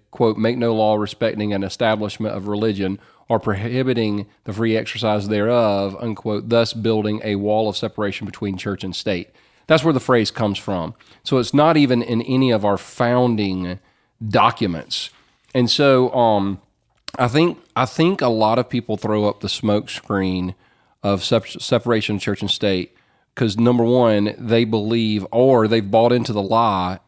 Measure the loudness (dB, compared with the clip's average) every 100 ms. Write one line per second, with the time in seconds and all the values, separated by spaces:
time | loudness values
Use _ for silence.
0 | _ 0 0 2 0 0 0 2 2 2
1 | -2 -4 -4 -2 -4 -2 -4 -2 0 0
2 | -4 -6 -6 -6 -6 -2 -2 0 -4 -6
3 | -12 _ _ -2 0 -2 -2 -2 0 0
4 | 0 -2 -6 _ -12 -4 0 0 -2 -4
5 | -2 0 0 0 2 2 2 0 -2 -6
6 | -8 -8 -6 -6 0 2 2 -2 -2 0
7 | -2 -4 -4 -2 0 0 0 -4 -8 -4
8 | -6 -6 -10 -8 -8 -6 -6 -6 -8 -8
9 | -4 -4 -6 _ _ _ 0 2 4 0
10 | 2 2 2 -2 -2 -2 -6 -6 -6 -12
11 | _ _ -2 -2 2 4 4 4 4 2
12 | 0 -4 0 0 2 2 2 0 -4 -2
13 | 0 2 2 0 -2 -2 -6 -10 _ _
14 | _ _ -2 2 2 2 -2 -4 -6 -8
15 | -10 -14 _ _ _ 0 0 2 4 4
16 | 4 2 4 4 0 -6 _ _ _ _
17 | -16 -2 0 2 0 -2 _ -4 -2 2
18 | 0 2 0 2 2 2 0 -4 -4 -6
19 | -2 0 0 -2 -6 -4 0 0 -2 -14
20 | -4 -2 0 -2 -6 -10 _ _ _ _
21 | -2 -2 0 -2 -2 -10 -2 -2 2 0
22 | 0 -4 -4 -4 -4 -2 0 -2 -4 _
23 | _ _ _ -2 -2 2 2 4 4 4
24 | 4 4 0 -4 0 0 2 0 0 0
25 | 0 -2 -2 2 6 6 4 2 2 4
26 | 4 2 0 -4 0 2 2 0 -2 -6